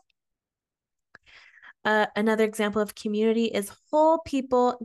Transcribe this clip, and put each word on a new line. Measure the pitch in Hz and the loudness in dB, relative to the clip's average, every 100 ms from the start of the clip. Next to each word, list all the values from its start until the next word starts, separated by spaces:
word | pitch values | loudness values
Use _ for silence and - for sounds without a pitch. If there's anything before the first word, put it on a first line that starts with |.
| _ _ _ _ _ _ _ _ _ _ _ - _ - - - - _ | _ _ _ _ _ _ _ _ _ _ _ -20 _ -20 -20 -20 -20 _
Uh, | 208 214 208 | 0 2 0
another | 208 220 220 | 0 0 2
example | 220 214 208 214 | 0 0 -2 -2
of | 208 | -4
community | - 220 208 226 226 226 | -6 -6 -2 0 0 0
is | 202 202 - - | -2 -6 -14 -2
whole | 302 311 320 | 2 4 2
people | 320 269 262 247 247 247 | 0 -6 0 2 2 -2